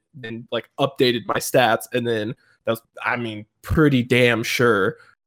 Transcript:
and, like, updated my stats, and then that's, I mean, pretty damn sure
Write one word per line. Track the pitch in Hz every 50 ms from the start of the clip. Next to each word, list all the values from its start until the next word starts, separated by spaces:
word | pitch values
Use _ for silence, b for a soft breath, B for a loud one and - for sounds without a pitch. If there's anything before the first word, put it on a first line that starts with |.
| _ _ _ 147 120
and, | 113 117 113 120 -
like, | - 117 - _ _ -
updated | 139 135 - - 135 123 120 117 101
my | 110 113 117
stats, | - - - 139 123 110 113 117 - - -
and | 123 120 120
then | 117 110 104 107 139 - _ _ _ _ _
that's, | - 113 110 - _ _ - -
I | 107 120
mean, | 123 120 113 107 107 107 - _ _ -
pretty | - - 165 156 147 143 127 120
damn | 127 123 123 123 120 120 110 120
sure | - - - 127 120 110 101 92 110 b b b b b b _